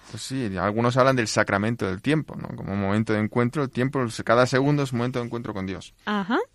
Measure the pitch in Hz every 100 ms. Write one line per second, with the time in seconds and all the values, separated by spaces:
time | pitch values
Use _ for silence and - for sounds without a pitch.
0 | - 110 - 131 110 95 98 107 120 127
1 | 131 127 107 113 107 101 107 120 98 92
2 | 135 156 - - - - 82 101 98 107
3 | 110 107 107 123 120 151 131 120 131 139
4 | 120 - - 117 123 131 139 147 135 120
5 | 127 127 117 120 117 101 95 92 - _
6 | - 208 185 285 494